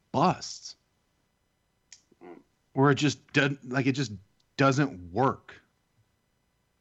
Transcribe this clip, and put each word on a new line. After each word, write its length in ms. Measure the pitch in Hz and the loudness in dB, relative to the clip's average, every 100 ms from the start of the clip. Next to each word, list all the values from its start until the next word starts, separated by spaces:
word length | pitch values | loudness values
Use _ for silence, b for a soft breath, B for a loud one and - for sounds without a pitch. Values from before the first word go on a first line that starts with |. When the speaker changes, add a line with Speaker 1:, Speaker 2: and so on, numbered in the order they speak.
| _ | _
Speaker 1:
busts. 640 | 127 175 - - - - - _ _ _ _ _ _ _ _ _ _ _ - _ _ | 2 2 0 -6 -16 -18 -20 _ _ _ _ _ _ _ _ _ _ _ -20 _ _
Speaker 2:
Mm. 160 | 90 82 _ _ _ | -20 -20 _ _ _
Speaker 1:
Where 160 | 135 143 | 2 2
it 40 | 135 | 4
just 360 | 147 - _ | 0 -2 _
doesn't, 380 | 147 143 143 - | 0 0 -2 -6
like, 160 | 131 135 | -2 -2
it 60 | |
just 180 | 135 117 98 - _ _ - | -2 -4 -8 -18 _ _ 2
doesn't 560 | 139 135 143 92 87 | 2 2 -2 -4 -8
work. 400 | 95 131 - - - _ _ _ _ _ _ _ _ _ _ _ _ | -2 0 -2 -12 -20 _ _ _ _ _ _ _ _ _ _ _ _